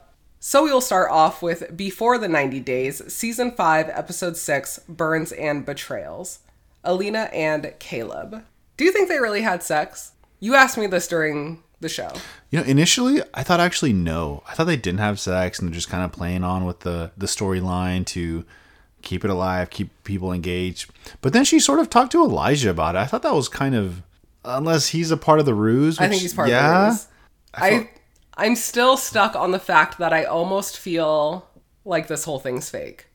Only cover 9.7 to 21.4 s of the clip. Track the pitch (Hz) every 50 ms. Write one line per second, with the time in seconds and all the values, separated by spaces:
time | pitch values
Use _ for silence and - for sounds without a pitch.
9.7 | 160 151 151 - - - - - _ _ _ _ _ _ - 214 262 277 262 254
10.7 | - 240 214 202 185 180 175 - 175 165 156 156 151 147 143 151 165 160 _ _
11.7 | _ _ 160 160 - - - 82 67 - - - - - _ _ - - 156 123
12.7 | 135 139 160 175 - - 247 254 277 - - - - - 135 - 180 170 170 180
13.7 | 175 - - 147 107 95 87 82 80 82 85 73 71 71 - - - - 160 175
14.7 | 170 131 110 92 87 98 107 104 101 95 - - 90 92 92 90 - - - 87
15.7 | 82 85 85 - - 90 90 90 - - 87 87 90 90 90 90 92 92 92 90
16.7 | 87 - - 90 87 85 85 85 - - 95 95 - - 104 98 95 92 90 92
17.7 | 90 90 90 90 90 92 90 - - 92 85 82 82 82 85 - - - _ _
18.7 | _ _ _ _ _ _ - - 95 90 - 104 98 90 92 92 92 92 90 87
19.7 | - - 104 - _ _ _ - 98 95 90 92 90 90 85 92 90 90 90 92
20.7 | 87 - - - - _ - - - - - 135 135 240